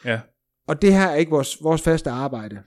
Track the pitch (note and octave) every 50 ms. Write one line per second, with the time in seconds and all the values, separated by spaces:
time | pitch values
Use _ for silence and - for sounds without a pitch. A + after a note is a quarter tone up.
0 | - B2 A2+ A2+ - - _ _ _ _ _ _ _ - D#3 C#3+ G3 G3 G3 F#3+
1 | F#3+ F3+ D3 D3 E3 D#3+ D#3 C#3+ C3+ - - - D3+ D#3 E3 D#3 - E3 D#3+ D#3
2 | - C#3+ A#2+ B2 C#3 C3+ C3 A2+ G#2+ G#2 G2+ G2+ -